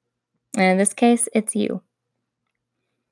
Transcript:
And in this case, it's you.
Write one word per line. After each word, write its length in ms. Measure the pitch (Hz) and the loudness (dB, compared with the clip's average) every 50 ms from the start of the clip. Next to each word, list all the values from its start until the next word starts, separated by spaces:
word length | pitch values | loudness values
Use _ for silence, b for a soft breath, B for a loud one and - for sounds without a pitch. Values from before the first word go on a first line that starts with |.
| _ _ _ _ _ _ _ _ _ _ - | _ _ _ _ _ _ _ _ _ _ -4
And 100 | - 190 | 0 2
in 120 | 185 185 190 | 2 2 2
this 160 | 202 - - | 0 -2 -2
case, 360 | - 240 240 240 233 - - - | 0 2 2 2 2 0 -2 -4
it's 220 | 220 214 - - | -4 -4 -2 -4
you. 260 | 208 208 - 196 185 _ _ _ _ _ _ _ _ _ _ _ _ _ _ _ _ _ _ _ _ _ _ _ _ _ _ | -4 -4 -4 -4 -8 _ _ _ _ _ _ _ _ _ _ _ _ _ _ _ _ _ _ _ _ _ _ _ _ _ _